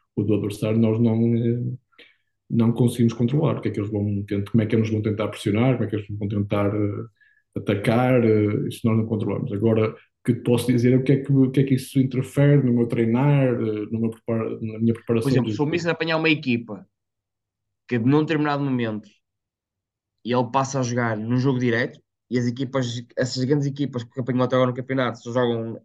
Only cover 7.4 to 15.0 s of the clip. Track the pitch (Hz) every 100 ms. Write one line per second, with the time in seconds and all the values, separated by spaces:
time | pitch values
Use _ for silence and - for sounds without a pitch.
7.4 | _ - - 104 123 117 127 127 117 107
8.4 | 104 107 - - 117 110 110 104 101 98
9.4 | 98 101 113 110 110 - _ _ - 117
10.4 | - 120 - 123 120 127 135 139 - 135
11.4 | 131 139 135 131 - 139 127 127 135 -
12.4 | 143 143 123 120 120 117 113 117 143 143
13.4 | 135 117 113 107 104 113 113 - - 113
14.4 | 113 113 113 110 117 117